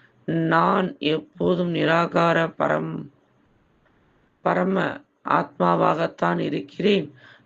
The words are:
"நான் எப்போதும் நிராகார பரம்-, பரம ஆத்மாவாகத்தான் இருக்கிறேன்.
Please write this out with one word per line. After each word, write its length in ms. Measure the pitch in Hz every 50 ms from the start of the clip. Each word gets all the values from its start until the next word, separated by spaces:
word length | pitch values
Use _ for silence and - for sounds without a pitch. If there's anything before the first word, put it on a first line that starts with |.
| _ _ _ _ _ - 160 165 165 160
"நான் 400 | 165 165 170 180 190 185 185 175 - - - 151
எப்போதும் 640 | 156 156 - - _ - 175 180 180 170 180 175 170
நிராகார 640 | 156 151 151 165 170 170 - 180 175 170 170 165 165 165 156 -
பரம்-, 460 | - 151 147 151 160 165 160 160 160 151 139 - _ _ _ _ _ _ _ _ _ _ _ _ _ _ _ _ _ _ _ _ _ _ _ _ _ -
பரம 320 | 175 175 180 180 185 190 180 165 135 - - - _ _ _ - -
ஆத்மாவாகத்தான் 1120 | 139 165 - - - - 180 175 175 165 165 165 160 156 165 160 - - 175 170 180 170
இருக்கிறேன். 680 | 160 151 143 160 - - - - 175 208 208 180 151 147 - - - - - - _